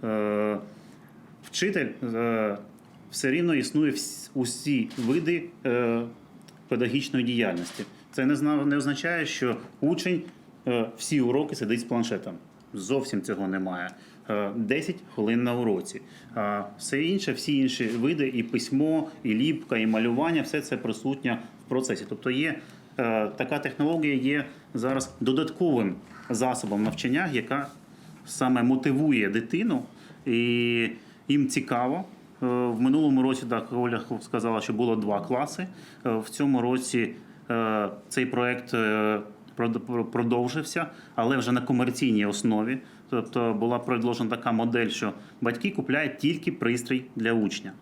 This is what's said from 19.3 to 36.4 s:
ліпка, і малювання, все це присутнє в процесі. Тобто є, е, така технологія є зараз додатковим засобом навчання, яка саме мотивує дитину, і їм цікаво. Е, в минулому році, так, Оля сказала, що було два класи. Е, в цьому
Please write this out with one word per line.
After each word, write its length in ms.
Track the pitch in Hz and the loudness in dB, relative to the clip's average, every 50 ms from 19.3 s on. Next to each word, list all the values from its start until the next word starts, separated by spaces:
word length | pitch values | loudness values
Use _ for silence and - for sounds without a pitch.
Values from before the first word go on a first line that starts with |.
| 107 | 2
ліпка, 440 | 110 131 156 156 - - - 131 113 | 2 2 2 0 -2 -2 -2 0 2
і 100 | 110 110 | 2 2
малювання, 540 | 110 110 113 120 120 123 151 165 170 156 | 2 2 2 2 2 2 2 2 2 0
все 200 | - - - 151 | 0 0 -4 -4
це 160 | 139 - 131 110 | -2 -2 -6 -4
присутнє 600 | - 113 107 - - 135 139 135 - 127 113 117 - - - - - | -2 -4 -6 -4 -2 -4 -4 -2 -2 -2 -2 -2 -6 -12 -18 -20 -8
в 40 | - | -2
процесі. 360 | 123 127 127 - 110 95 107 - | -2 -2 0 0 -2 -4 -4 -10
Тобто 220 | 110 104 - 127 | -10 -4 -2 -2
є, 280 | 127 131 151 165 156 160 - - - - - - - - | 0 0 0 0 -2 -6 -10 -18 -20 -20 -20 -12 -4 -2
е, 300 | 127 117 113 110 107 101 | 0 2 2 2 2 0
така 320 | - - 127 131 151 147 | -2 -4 -2 -2 -2 -2
технологія 540 | 147 139 - - 147 151 165 165 156 147 143 | -2 -4 -2 0 2 2 2 2 2 2 2
є 320 | 131 127 135 143 147 135 - - - - - - | 2 2 2 0 0 -2 -4 -10 -20 -20 -8 -6
зараз 400 | 120 113 127 135 135 127 - - - | -2 -2 0 0 0 -2 -6 -8 -4
додатковим 760 | - 120 127 139 156 156 - - 180 170 143 120 110 98 87 - - - - - - - | 0 2 2 2 2 0 0 0 2 4 4 4 2 2 -2 -4 -12 -18 -20 -20 -8 -4
засобом 540 | 123 107 127 127 123 120 - 107 101 101 107 | -2 0 0 0 0 -2 -2 -2 0 0 0
навчання, 460 | 110 110 - - 127 127 147 185 180 139 | 0 -2 -2 -2 0 2 2 2 2 0
яка 340 | 120 110 - 131 143 139 139 - - - - - - - - - - - | -2 -2 -2 -2 -2 -2 -6 -10 -18 -20 -20 -20 -20 -20 -20 -20 -20 -14
саме 380 | - - - 131 127 127 127 117 | -12 -2 0 2 4 4 4 6
мотивує 680 | 123 131 131 127 151 135 135 156 156 139 113 104 98 | 4 4 4 4 2 2 4 4 4 4 4 4 4
дитину, 540 | 101 107 113 - - 170 220 233 165 127 131 - - - - - - - - | 2 0 -2 0 -2 0 2 2 0 0 -2 -6 -14 -20 -20 -20 -20 -10 -2
і 640 | 139 117 117 120 120 120 120 120 120 120 117 117 113 117 - - - - - - - | 0 2 2 4 2 2 2 2 2 2 2 0 0 -2 -8 -16 -20 -20 -20 -2 2
їм 200 | 139 143 139 131 | 2 4 4 2
цікаво. 580 | - 147 131 - 131 120 123 127 143 175 190 - - - - - - - - | 0 -2 -2 0 -2 0 0 0 0 -2 -4 -8 -14 -20 -20 -20 -10 -4 -2
Е, 20 | |
в 360 | 127 123 123 123 123 117 110 | 0 2 2 2 0 2 2
минулому 400 | 123 131 135 151 156 147 135 131 | 4 4 6 6 6 6 6 6
році, 220 | 127 135 131 127 - 117 | 4 4 2 0 -2 -2
так, 240 | 117 113 113 - 123 | -2 -2 -2 -2 -2
Оля 280 | 120 123 123 117 110 113 - 127 107 | 0 0 0 0 -2 -2 -4 -6 -8
сказала, 400 | - - - 120 107 117 113 107 | -6 -4 -4 -2 0 0 0 0
що 120 | 101 - 113 | -2 -2 0
було 220 | 107 123 120 113 | 0 2 2 2
два 260 | 110 104 104 104 101 | 0 0 0 0 0
класи. 460 | 87 - 127 123 143 147 - - 180 185 - - - - - - - | 0 0 -2 -2 -2 -4 -4 -8 -8 -10 -10 -16 -20 -20 -20 -6 -2
Е, 120 | 127 113 110 | -2 0 0
в 120 | 110 - | -2 -6
цьому 320 | - - | -4 0